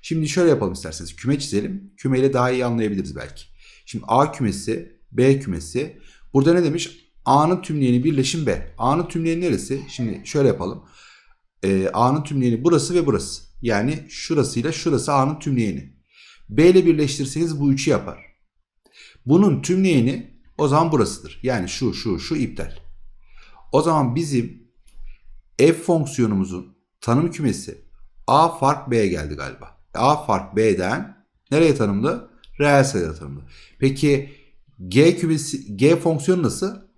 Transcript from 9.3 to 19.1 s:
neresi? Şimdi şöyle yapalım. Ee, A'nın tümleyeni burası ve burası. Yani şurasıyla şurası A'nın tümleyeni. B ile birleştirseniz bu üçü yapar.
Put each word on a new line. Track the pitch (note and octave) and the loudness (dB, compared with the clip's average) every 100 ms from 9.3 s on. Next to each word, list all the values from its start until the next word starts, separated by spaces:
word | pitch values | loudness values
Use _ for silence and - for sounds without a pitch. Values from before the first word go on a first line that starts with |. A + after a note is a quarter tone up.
| E3 | -2
neresi? | F3 G2+ - C3+ C#3+ | -2 -2 -4 -8 -8
Şimdi | - A#2 F#2 - | -8 -6 -6 -6
şöyle | D3 C3+ | 2 2
yapalım. | - F2+ - - - - - _ _ _ _ | 2 -6 -10 -18 -20 -20 -20 _ _ _ _
Ee, | F#2+ F#2+ F#2+ | 0 0 0
A'nın | G#2 B2 D3 | 2 2 0
tümleyeni | C#3+ C#3 B2 A2+ | -2 -2 0 0
burası | D3 E3 - | 2 2 2
ve | F3 C#3+ | 0 0
burası. | G#2 - - - - | -2 -4 -14 -16 -8
Yani | A#2 G#2 A#2+ D3+ - | -2 0 -2 -4 -10
şurasıyla | - - D#3+ A#2+ B2 C#3 | -14 -2 0 0 -2 -4
şurası | D#3 E3+ C3+ - | -4 -2 -2 0
A'nın | C#3+ C3+ D#3 | 0 0 -2
tümleyeni. | D3+ B2+ G#2+ D2 - _ _ _ - _ - | -4 -2 -2 -4 -12 _ _ _ -20 _ -6
B | G#2+ E3 | 4 8
ile | F#3 E3+ | 8 6
birleştirseniz | D#3 D3 C#3 C3+ D#3 E3 D3+ | 2 0 -2 -6 -2 -4 0
bu | C#3+ | 0
üçü | C3+ D#3 | 2 2
yapar. | A2+ - - - _ _ _ _ _ _ _ - | 0 -2 -16 -20 _ _ _ _ _ _ _ -20